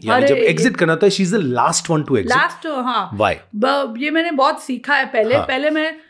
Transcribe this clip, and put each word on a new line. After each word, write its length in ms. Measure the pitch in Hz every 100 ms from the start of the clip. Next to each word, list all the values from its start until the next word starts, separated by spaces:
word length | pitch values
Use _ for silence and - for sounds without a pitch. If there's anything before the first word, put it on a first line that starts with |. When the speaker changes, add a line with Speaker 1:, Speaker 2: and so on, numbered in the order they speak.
| 214
Speaker 1:
यानी 180 | 247
Speaker 2:
अरे, 40 | 277
Speaker 1:
जब 80 | 277
Speaker 2:
ये 60 |
Speaker 1:
एग्जिट 360 | 220 160 247 -
करना 160 | 170
होता 120 | 160 202
है, 60 |
she 100 | 190
is 120 | 185
the 80 | 185
last 400 | 143 123 139 165
one 160 | - 156
to 60 |
exit। 220 | 143 123 92
Speaker 2:
लास्ट, 420 | 254 330 - 330
हाँ। 500 | 277 226 214 180 104
Speaker 1:
Why? 160 | 104 82 - 208
Speaker 2:
ब-, 380 | 262 285 269 226
ये 140 | 294
मैंने 200 | 320 339
बहुत 320 | 285 277 302
सीखा 320 | - 247 - 277
है 100 | 262
पहले। 300 | 247 220 269
Speaker 1:
हाँ। 100 | -
Speaker 2:
पहले 240 | 262 294
मैं, 260 | 311 311 311 -